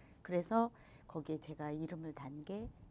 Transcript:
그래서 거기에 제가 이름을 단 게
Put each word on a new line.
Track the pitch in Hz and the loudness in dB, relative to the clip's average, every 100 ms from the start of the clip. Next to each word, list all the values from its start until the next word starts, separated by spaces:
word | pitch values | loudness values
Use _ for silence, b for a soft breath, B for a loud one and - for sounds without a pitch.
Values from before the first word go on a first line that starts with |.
| b b | b b
그래서 | - 180 170 226 233 b b b - | 0 2 6 6 6 b b b -8
거기에 | 160 151 156 | -4 -2 -2
제가 | 156 151 151 | -4 -6 -2
이름을 | 151 160 170 160 | -2 -2 -4 -6
단 | 147 135 147 | -6 -8 -8
게 | 151 202 233 - - | -6 -6 -6 -10 -6